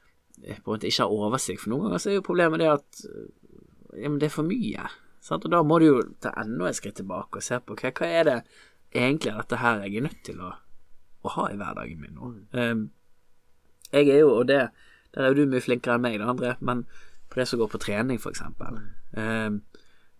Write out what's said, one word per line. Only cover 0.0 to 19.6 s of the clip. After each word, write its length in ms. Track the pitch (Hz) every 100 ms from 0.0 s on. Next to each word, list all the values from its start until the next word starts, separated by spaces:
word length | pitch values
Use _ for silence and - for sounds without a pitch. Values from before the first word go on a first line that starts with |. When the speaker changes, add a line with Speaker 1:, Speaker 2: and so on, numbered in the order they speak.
| _ _ _ - -
Speaker 1:
eh, 120 | -
på 100 | -
en 40 | 107
måte 100 | 101
ikke 140 | -
har 100 | 104 104
oversikt, 460 | 107 127 - 92 104
for 80 |
noen 160 | 127 208
ganger 120 | 175 202
så 80 |
er 60 | 196
jo 40 | 185
problemet 360 | 180 170 160
det 80 | 160
at, 320 | 147 - - -
eh, 200 | - 55 _ _ - - _ - -
ja, 80 | 131
men 120 | 147
det 80 | 151
er 60 | 156
for 100 | 156
mye, 400 | 247 143 - - - - -
sant? 220 | - 170 160
Og 60 |
da 60 | 170 156
må 160 | 165
du 80 | 160
jo 120 | 127 - -
ta 80 | - -
enda 300 | 110 131 180
et 60 | -
skritt 160 | - -
tilbake 400 | - 87 - 101
og 40 | -
se 140 | 123
på, 160 | - 107
ok, 140 | 131 -
hva 80 | 170
er 200 | 165 160
det 100 | 240 - - - _ -
egentlig 400 | 127 123 151 131 104
dette 240 | - 120
her 220 | 120 107 101
jeg 140 | 104
er 40 |
nødt 180 | 151 - -
til 140 | 98
å, 60 | 90 - - - - - - -
å 80 | -
ha 140 | - -
i 80 | 101
hverdagen 440 | 101 50 60 82
min 140 | - -
nå? 120 | 123
Speaker 2:
Mm. 80 | 110 101 127
Speaker 1:
Ehm, 200 | 117 113 107 - _ - _ - _ _ _ _ -
jeg 180 | 139 143
er 100 | 139
jo, 80 | 156 113
og 80 | 127
det, 120 | 139 117 - - - _
der 100 | -
er 80 | 131
jo 40 | 139
du 80 | 143
mye 120 | 127
flinkere 320 | 123 120 127 120
enn 60 |
meg 140 | 123 107
da, 100 | 107
André, 220 | 123 123 123
men 220 | 131 123 117 - - - -
på 80 | 127
det 60 | 123
som 120 | 120
går 80 | 110
på 80 | 104
trening, 360 | - 101 127 120
for 140 | -
eksempel. 460 | - - - - 113
Speaker 2:
Mm. 420 | 107 - - 113
Speaker 1:
Ehm, 380 | 110 110 110 104